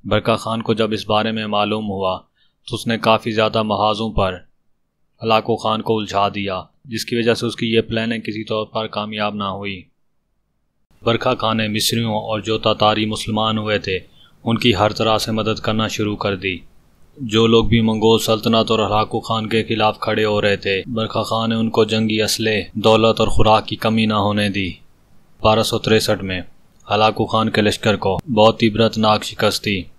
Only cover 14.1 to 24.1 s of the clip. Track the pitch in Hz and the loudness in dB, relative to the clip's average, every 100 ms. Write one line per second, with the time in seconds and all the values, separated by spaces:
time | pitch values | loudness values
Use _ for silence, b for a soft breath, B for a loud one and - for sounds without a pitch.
14.1 | b b b - 113 123 95 107 104 110 | b b b -2 2 2 4 2 2 0
15.1 | 110 - 110 107 110 - 110 110 - 107 | 0 0 -4 -2 -2 -2 -2 -2 -2 -4
16.1 | 104 104 98 95 90 - _ _ _ - | -2 -4 -2 -4 -6 -12 _ _ _ -20
17.1 | - 127 110 113 113 113 117 113 110 110 | -12 -2 2 6 6 4 2 2 2 4
18.1 | 113 113 110 120 113 110 110 98 107 107 | 4 2 0 2 2 2 0 2 0 0
19.1 | 117 - 110 107 113 104 110 107 104 - | -4 -4 -6 -2 -2 -2 0 0 0 -2
20.1 | 107 107 104 104 98 101 98 90 113 110 | 0 0 2 0 0 -2 -2 -2 -6 -4
21.1 | 113 110 113 113 113 113 113 107 110 110 | -4 -2 -2 0 0 0 2 2 2 0
22.1 | 110 107 - 110 107 92 - 107 110 110 | 0 -2 0 -2 -2 -4 0 4 6 6
23.1 | 110 107 - 113 110 104 107 110 110 110 | 4 4 6 6 6 2 -4 0 2 2